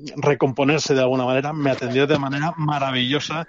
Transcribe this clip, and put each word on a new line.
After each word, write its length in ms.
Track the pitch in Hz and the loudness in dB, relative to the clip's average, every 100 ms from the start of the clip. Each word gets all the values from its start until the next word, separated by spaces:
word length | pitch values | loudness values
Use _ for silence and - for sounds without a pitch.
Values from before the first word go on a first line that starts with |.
| 143 147 | -10 -2
recomponerse 800 | 139 143 147 127 139 156 - | 0 2 0 2 2 2 2
de 60 | 135 | 2
alguna 240 | 127 131 | 2 2
manera, 280 | 127 131 147 | 0 0 -2
me 180 | 156 139 | -2 -2
atendió 360 | 123 123 127 143 | -2 0 2 2
de 120 | 151 | 2
manera 340 | 139 139 156 170 | 0 -2 -2 -2
maravillosa 880 | 151 147 135 127 123 143 - 156 | -2 0 -2 0 0 -2 -2 -6